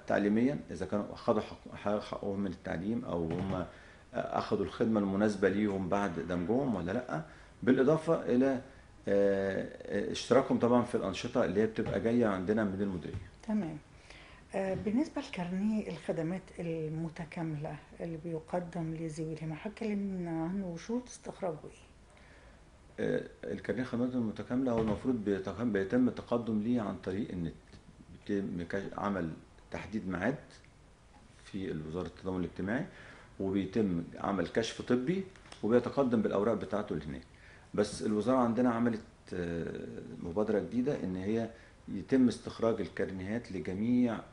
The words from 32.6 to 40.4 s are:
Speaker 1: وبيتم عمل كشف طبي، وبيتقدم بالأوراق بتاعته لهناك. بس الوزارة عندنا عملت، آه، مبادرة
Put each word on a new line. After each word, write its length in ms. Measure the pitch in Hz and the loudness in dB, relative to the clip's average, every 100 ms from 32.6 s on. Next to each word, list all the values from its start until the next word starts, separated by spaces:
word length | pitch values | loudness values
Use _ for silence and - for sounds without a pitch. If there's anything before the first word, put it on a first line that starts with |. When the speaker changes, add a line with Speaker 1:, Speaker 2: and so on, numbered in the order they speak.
| 92 127 190 - - - - - | -2 -2 -4 -10 -18 -20 -14 -4
Speaker 1:
وبيتم 640 | 95 98 92 117 101 85 82 - | 0 0 2 2 2 2 -2 -4
عمل 300 | 87 95 85 | 0 0 0
كشف 340 | 123 113 - | 0 0 -2
طبي، 420 | 107 123 131 190 190 - - - | 0 2 2 -2 -2 -10 -20 -4
وبيتقدم 580 | 104 120 104 - 127 113 | 4 4 4 2 4 4
بالأوراق 320 | 104 98 110 | 4 4 2
بتاعته 420 | 104 90 104 104 82 | 2 0 -4 -2 -4
لهناك. 260 | 76 67 - - - - - | -4 -8 -12 -20 -20 -20 -4
بس 280 | - 107 - | 0 0 0
الوزارة 360 | 110 107 107 131 | 0 2 4 4
عندنا 320 | 120 113 123 | 4 4 4
عملت، 320 | 117 120 107 - - - | 4 2 0 -6 -20 -8
آه، 540 | 90 85 85 82 - - 113 - - | -4 -2 -2 -4 -6 -8 -10 -12 -10
مبادرة 360 | 85 92 | -4 0